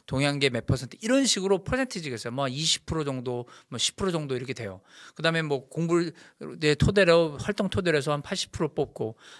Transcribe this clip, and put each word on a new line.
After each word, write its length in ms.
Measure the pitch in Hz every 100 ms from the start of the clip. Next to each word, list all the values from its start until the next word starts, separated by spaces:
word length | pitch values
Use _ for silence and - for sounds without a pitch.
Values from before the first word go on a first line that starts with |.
| -
동양계 440 | 131 143 143 139
몇 160 | 120 -
퍼센트 320 | - 127 -
이런 240 | 220 269 262
식으로 380 | 196 190 190
퍼센티지가 520 | - 254 262 185 151 113
있어요. 180 | 117
뭐 160 | 127 135
이십 360 | 135 160 - -
프로 200 | 160 139
정도, 420 | 131 123 123 123 - _
뭐 80 | 120
십 180 | - -
프로 160 | 190
정도 240 | 170 143 123
이렇게 180 | 127
돼요. 280 | - 107 92 - - - -
그다음에 260 | 160 165
뭐 280 | 156 139 -
공부를 420 | 156 165 170 170 - - _ 139 170
내 160 | 151 147
토대로, 640 | - 202 175 170 160 143
활동 320 | - 208 196
토대로 280 | 202 175 151
해서 140 | 143
한 100 | 147
팔십 300 | - 190 -
프로 220 | - 156
뽑고 420 | - 139 - 113 - - -